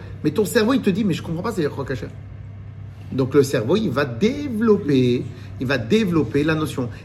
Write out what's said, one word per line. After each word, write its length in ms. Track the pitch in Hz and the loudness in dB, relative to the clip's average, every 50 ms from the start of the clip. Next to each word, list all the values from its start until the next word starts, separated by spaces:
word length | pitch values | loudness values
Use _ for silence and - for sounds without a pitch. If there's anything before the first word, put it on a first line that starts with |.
| - - - - - | -10 -12 -10 -4 -4
Mais 80 | 151 | -2
ton 140 | 143 - 208 | 0 0 0
cerveau, 280 | 170 175 233 214 220 277 | 2 2 2 4 4 2
il 80 | 247 | 2
te 80 | - 208 | 2 2
dit, « 140 | 175 202 233 | 0 2 2
Mais 80 | 196 151 | 0 0
je 80 | 127 | -2
comprends 220 | - - 165 160 175 | -4 -6 -6 -4 -4
pas, 80 | 226 | -4
c'est 120 | 214 190 151 | -2 -2 -2
quoi 200 | 135 - 139 135 | -2 -2 -4 -6
kasher ? » 220 | 127 135 123 - 131 - - - - - - - - - - - - - - - - - - - - | -6 -6 -6 -8 -10 -12 -14 -16 -16 -14 -14 -14 -14 -14 -14 -14 -14 -14 -14 -14 -14 -14 -14 -12 -8
Donc 220 | - 127 131 - - | -2 -2 0 4 4
le 80 | 143 135 | 4 4
cerveau, 320 | - - 127 107 120 170 220 | 4 2 -2 0 2 2 2
il 120 | 226 170 | 2 0
va 160 | 123 143 147 | 0 0 -2
développer, 1160 | 131 120 - 196 226 269 294 294 277 233 208 233 226 208 196 - 147 139 127 127 123 120 131 - - - - - - - - | -2 0 2 2 2 2 0 -4 -4 -2 0 4 4 4 4 4 2 4 4 4 4 2 0 -2 -6 -10 -12 -14 -14 -8 -6
il 80 | 131 120 | -2 0
va 100 | 139 123 | 0 0
développer 680 | 110 110 208 220 226 180 170 160 139 - - 143 151 | 2 4 4 4 4 4 2 2 2 2 2 2 2
la 120 | 160 160 | 2 2
notion. 340 | 156 156 143 - 143 123 113 - - - | 0 0 -4 -4 -4 -4 -4 -6 -10 -12